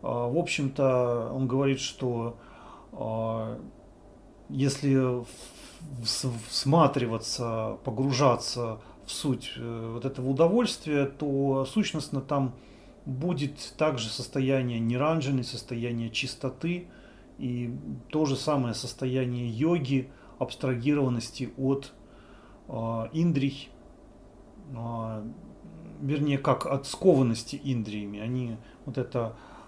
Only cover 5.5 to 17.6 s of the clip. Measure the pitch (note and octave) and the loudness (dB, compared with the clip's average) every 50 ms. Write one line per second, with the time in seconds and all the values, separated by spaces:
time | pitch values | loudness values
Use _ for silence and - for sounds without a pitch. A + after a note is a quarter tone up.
5.5 | - - - - - - E3 D3+ C#3+ A#2+ A#2 A2+ - - - B2+ A#2+ A2+ G#2+ - | -16 -16 -18 -18 -16 -16 -14 -12 -10 -6 -4 -4 -2 0 0 -2 -2 -2 -8 -4
6.5 | - - - C3+ C#3+ E3+ D#3+ C3+ - C3+ A#2+ A2+ A2+ A2+ A2 - - - B2 A#2 | -4 -2 2 6 6 8 8 6 6 4 0 0 0 -2 -4 -4 -4 -4 -2 -2
7.5 | A2+ A2+ A2 A2 G#2+ - - - A2+ G#2+ C3+ C#3 C3+ B2 D3 C3+ A#2+ A#2 - - | -2 -2 -2 -4 -4 -6 -6 -6 -2 0 0 2 4 6 6 6 6 4 2 -4
8.5 | - B2+ A#2+ A2+ A2 G#2+ - - - - - - - - - D3+ B2+ - - - | -4 -4 -4 -4 -4 -8 -12 -18 -20 -20 -14 -10 -8 -4 0 0 0 0 -2 -10
9.5 | - B2+ A#2+ A#2 A#2 A#2 A2+ A2+ A2+ A#2 - C3+ C3+ - B2+ C3 C#3 C3+ D#3+ E3+ | -10 -8 -8 -6 -6 -6 -6 -6 -6 -4 -4 -6 -6 -4 0 0 4 6 6 6
10.5 | F#3+ A#3 B3 G3+ - - - D#3 D3+ C#3+ C#3 C#3 C#3 - D3+ D3 C#3 C3+ C#3 C3+ | 6 4 4 2 0 -4 -4 0 2 2 2 2 0 -4 -4 -2 0 2 2 4
11.5 | C3+ C3+ C3+ C3 - G#3+ G#3 G3+ - D#3+ C#3+ - - C3+ - - D3 C#3 C3+ B2+ | 4 2 0 2 2 2 2 2 0 -4 -6 -2 -4 -4 -2 0 0 0 2 0
12.5 | A#2 - - - - - - - - - - - C3 B2+ D3 F3+ F3 C3+ D3 C3+ | -2 -6 -18 -20 -20 -20 -20 -20 -20 -16 -8 -8 -6 -2 0 0 0 0 -2 -4
13.5 | C#3+ - - - - - D#3 D#3 D3 A#2+ A2+ A2+ - - B2 - - C#3+ C3 C3 | -4 -8 -12 -14 -2 0 2 2 2 0 -4 -6 -6 -8 -8 -4 -2 0 2 4
14.5 | C#3 C3 B2+ B2 A#2+ A#2 A2+ A2+ A#2+ B2+ C#3 D#3 E3 E3 C#3+ C3 C#3 B2+ B2 - | 4 2 2 0 0 0 0 0 2 2 2 2 2 2 2 2 0 0 0 -2
15.5 | - - - - B2 A#2 A#2 A#2+ A#2+ A#2 A#2 A2+ A2+ - A#2 C3 - - - C3 | -6 -10 -8 -6 -6 -4 -4 -2 -2 -2 -4 -4 -2 -2 -4 -4 -6 -4 -6 -6
16.5 | C3 - - E3+ F3 F3+ F3 - - - - - - - - - - - - B2+ | -6 -2 -2 -2 -2 -2 -4 -10 -18 -20 -20 -20 -20 -20 -20 -20 -14 -6 -4 -4
17.5 | B2 B2 | -2 -2